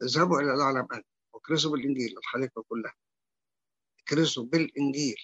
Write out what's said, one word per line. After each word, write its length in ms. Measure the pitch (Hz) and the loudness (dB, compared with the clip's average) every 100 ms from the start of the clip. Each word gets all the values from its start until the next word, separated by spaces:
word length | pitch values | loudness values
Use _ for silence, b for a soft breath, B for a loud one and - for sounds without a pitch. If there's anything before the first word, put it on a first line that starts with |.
"اذهبوا 380 | 127 120 180 151 | -2 2 4 4
إلى 140 | 143 | 4
العالم 340 | 135 139 135 - | 2 2 2 -2
أجمع 120 | 117 - _ _ | -6 -12 _ _
واكرزوا 400 | - - 156 151 | -14 -2 0 2
بالإنجيل 460 | 147 135 131 117 98 | 0 0 0 -2 -6
الخليقة 460 | - 123 131 - - | -8 -4 -4 -6 -8
كلها". 260 | 113 107 - _ _ _ _ _ _ _ _ _ _ | -6 -6 -12 _ _ _ _ _ _ _ _ _ _
اكرزوا 460 | - 147 156 127 | -2 2 2 0
بالإنجيل 720 | 117 160 160 135 143 139 143 104 | 0 0 0 0 0 0 -2 -4